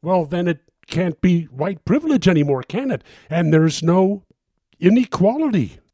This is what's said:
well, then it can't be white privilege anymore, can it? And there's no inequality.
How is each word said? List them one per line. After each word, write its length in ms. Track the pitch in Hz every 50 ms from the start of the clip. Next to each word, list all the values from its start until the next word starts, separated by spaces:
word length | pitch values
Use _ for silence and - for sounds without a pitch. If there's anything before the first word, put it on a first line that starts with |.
well, 240 | - 160 190 185 165
then 220 | 143 156 175 175 175
it 120 | 170 - _ _ _ _ _ -
can't 340 | - 165 185 180 160 _
be 240 | - 185 175 170 165
white 400 | - 127 127 151 185 196 160 _
privilege 420 | - 190 302 320 311 302 226 - 190
anymore, 360 | 180 156 147 143 139 131 127
can 280 | _ - 208 269 269
it? 120 | 226 120 _ _ - - _ _
And 220 | 160 165 175 156
there's 300 | 156 160 160 160 147 -
no 440 | 160 165 175 185 190 185 208 202 _ _ _ _ _ _ _ _ _ _ _ _
inequality. 1000 | 170 180 208 247 247 - - - 170 202 240 294 320 294 220 185 120 - - - _ _